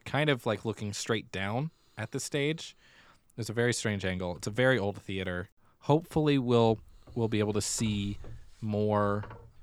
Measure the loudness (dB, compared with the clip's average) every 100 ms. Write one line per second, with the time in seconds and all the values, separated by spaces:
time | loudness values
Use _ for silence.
0 | -4 0 2 0 0 -2 -4 -4 -6 -4
1 | -2 -2 -4 -6 -4 -4 -4 -10 _ -12
2 | -8 -8 -6 -2 -2 -4 -10 -20 _ -20
3 | -20 _ _ -10 -4 0 0 0 0 0
4 | -2 -2 -4 -6 -4 2 4 4 0 -4
5 | -6 -6 -4 -4 -8 _ -20 _ 2 2
6 | 2 0 2 2 4 6 6 2 -4 -20
7 | -8 -2 0 2 2 0 -2 0 0 0
8 | -2 -6 -10 -14 -16 -10 -4 0 2 4
9 | 2 0 -4 -14 -20 -20